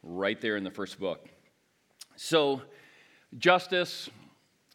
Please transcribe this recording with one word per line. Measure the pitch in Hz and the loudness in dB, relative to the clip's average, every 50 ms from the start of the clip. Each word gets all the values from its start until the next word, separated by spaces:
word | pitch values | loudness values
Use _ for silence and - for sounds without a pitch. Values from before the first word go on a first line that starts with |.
right | - 80 85 92 95 98 113 113 | -12 -10 -6 -2 -2 -2 -2 -2
there | - 113 107 | -2 -2 -2
in | 104 98 | -2 -4
the | 92 | -6
first | - - 98 92 - - | -6 -8 -8 -8 -8 -6
book. | 95 92 82 - - - - _ _ _ _ _ _ _ _ _ _ _ _ _ - _ _ | -4 -4 -4 -4 -10 -20 -20 _ _ _ _ _ _ _ _ _ _ _ _ _ -20 _ _
So, | - - - 160 160 147 143 139 131 - - - - - - - - - _ _ - _ _ - | -14 -6 2 2 4 4 4 0 -2 -6 -16 -20 -20 -20 -20 -20 -20 -20 _ _ -20 _ _ -12
justice, | 123 - 175 180 180 180 - 190 180 175 170 - - - - - - - - _ _ _ _ _ _ _ _ | 2 6 6 6 6 4 0 0 0 0 -2 -6 -12 -12 -14 -16 -20 -20 -20 _ _ _ _ _ _ _ _